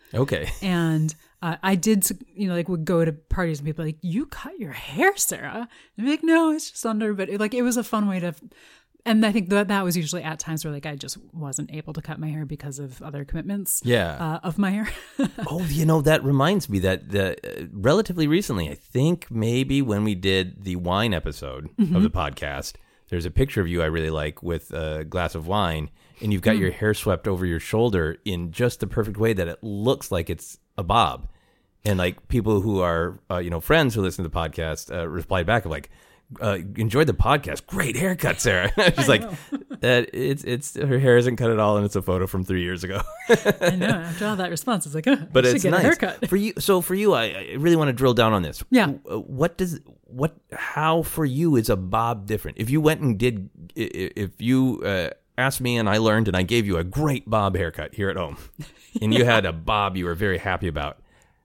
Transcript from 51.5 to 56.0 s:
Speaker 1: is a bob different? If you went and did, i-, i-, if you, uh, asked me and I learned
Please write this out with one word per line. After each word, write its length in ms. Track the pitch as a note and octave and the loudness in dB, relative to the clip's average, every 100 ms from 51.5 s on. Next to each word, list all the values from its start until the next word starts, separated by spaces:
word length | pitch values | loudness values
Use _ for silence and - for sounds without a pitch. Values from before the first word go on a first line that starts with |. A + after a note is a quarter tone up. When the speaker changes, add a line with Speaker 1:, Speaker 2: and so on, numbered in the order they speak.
| C3 | 4
Speaker 1:
is 140 | A2 | 4
a 60 | G2 | 0
bob 520 | F#2 A2 A#2 A2+ G2+ | 0 0 0 -2 -4
different? 300 | G#2+ D#2 - | -6 -6 -6
If 100 | A2+ | 0
you 100 | D3 | 4
went 220 | D3+ D#3+ | 4 2
and 160 | C#3 G2 | 0 2
did, 320 | B2 A2 F#2 - E2+ - | 0 -2 -8 -16 -14 -8
i-, 60 | |
i-, 300 | A2 - F#2 - | -6 -4 -6 -4
if 160 | G2 - | -6 -4
you, 420 | A2+ C3 C3 A2+ G2 | 2 2 2 0 -2
uh, 240 | F#2+ E2 - _ - | -2 -4 -8 _ -2
asked 240 | C3 - | -2 -2
me 160 | B2 A#2+ | -2 0
and 120 | G#2+ | 2
I 80 | |
learned 300 | G#2+ | 4